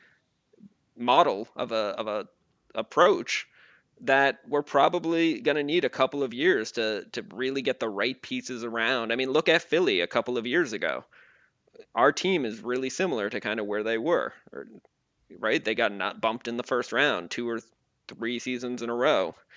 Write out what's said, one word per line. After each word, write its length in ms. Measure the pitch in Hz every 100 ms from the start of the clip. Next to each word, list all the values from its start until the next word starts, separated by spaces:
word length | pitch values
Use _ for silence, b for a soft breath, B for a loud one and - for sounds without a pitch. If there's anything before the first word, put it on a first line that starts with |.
| b b b _ _ _ - _ _ -
model 500 | 123 139 160 101 113
of 160 | - 127
a, 60 | 113
of 320 | 104 98 107
a 180 | 104 98 _ _ _ _
approach 720 | 113 113 - 175 185 - - - b b b b _
that 400 | 120 135 139 123 -
we're 140 | 143
probably 760 | 147 143 156 175 165 165 165 147
gonna 220 | 131 151
need 220 | 143 170
a 40 | 135
couple 360 | - 131 143
of 100 | 131
years 380 | 120 165 143 110
to, 320 | - 110 104 -
to 120 | 123 -
really 300 | 101 131 139
get 160 | 131 127
the 100 | 113
right 320 | 98 117 131
pieces 440 | - 127 123 123
around. 480 | 117 117 113 131 113
I 40 | 117
mean, 140 | 131
look 180 | 135 -
at 140 | 165
Philly 380 | - 160 170 95
a 80 | 87
couple 300 | 120 117 123
of 80 | 113
years 260 | 151 143
ago. 320 | 107 80 64 - b b b b b _ - -
Our 160 | - 131
team 360 | 151 190 180 120
is 160 | 110
really 280 | 110 123 131
similar 400 | - 185 123 101
to 80 | 104
kinda 240 | 104 113
where 220 | 104 104
they 140 | 107 113
were, 340 | 139 156 58 - -
or, 140 | - - - _ _ _ _ _ 87
right? 260 | 107 120
They 120 | - 110
got 160 | 113
not 280 | 101 95 104
bumped 280 | 113 113 -
in 80 | 120
the 80 |
first 280 | - 127 -
round 380 | 117 143 101 87
two 180 | - 120
or 120 | 113 - _ _ _ -
three 320 | - 117 120
seasons 420 | 131 127 123 123
in 80 | 117
a 40 |
row. 420 | 120 139 117 87 - _